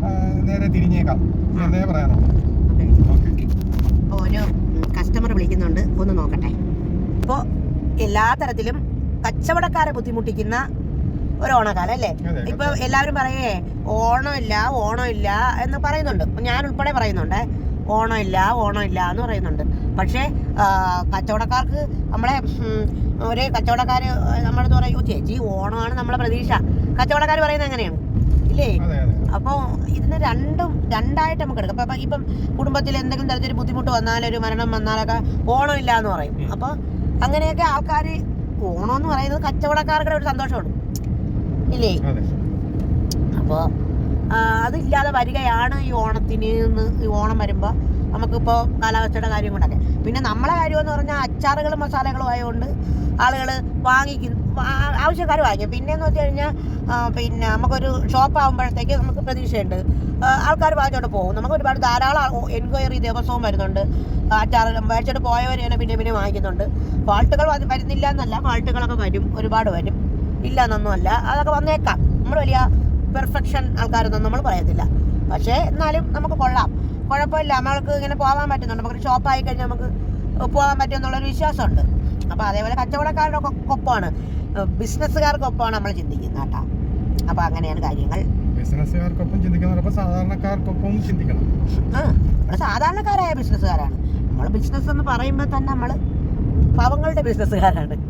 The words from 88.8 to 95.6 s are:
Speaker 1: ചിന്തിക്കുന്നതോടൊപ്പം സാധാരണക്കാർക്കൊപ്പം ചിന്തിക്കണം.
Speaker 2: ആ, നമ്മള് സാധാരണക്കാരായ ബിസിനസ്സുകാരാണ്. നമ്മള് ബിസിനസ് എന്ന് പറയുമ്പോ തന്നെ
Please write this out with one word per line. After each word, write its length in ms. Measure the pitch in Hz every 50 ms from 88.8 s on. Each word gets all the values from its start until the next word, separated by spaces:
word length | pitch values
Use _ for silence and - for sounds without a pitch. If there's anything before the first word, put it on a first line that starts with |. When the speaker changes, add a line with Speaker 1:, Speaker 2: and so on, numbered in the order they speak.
| 151 - - 175 175 175 170 - 175 - - 185 180
Speaker 1:
ചിന്തിക്കുന്നതോടൊപ്പം 500 | 180 175 170 175 180 185 180 - 208 -
സാധാരണക്കാർക്കൊപ്പം 1120 | - - 180 175 180 185 185 - - - 196 202 190 - - 180 - - 208 202 208 196
ചിന്തിക്കണം. 600 | - - - - - - - - - - - - - - - - - 240
Speaker 2:
ആ, 140 | 254 302 277
നമ്മള് 460 | 262 - - - - - - - -
സാധാരണക്കാരായ 760 | - 330 - 302 247 285 320 349 392 359 415 403 392 370 339 320
ബിസിനസ്സുകാരാണ്. 720 | 269 233 - - - - - - - 247 - - - - - - - - -
നമ്മള് 180 | - - - -
ബിസിനസ് 420 | 202 214 - - - 277 262 277
എന്ന് 140 | 294 285 277
പറയുമ്പോ 400 | 269 254 233 247 269 277 269 285
തന്നെ 280 | 277 277 269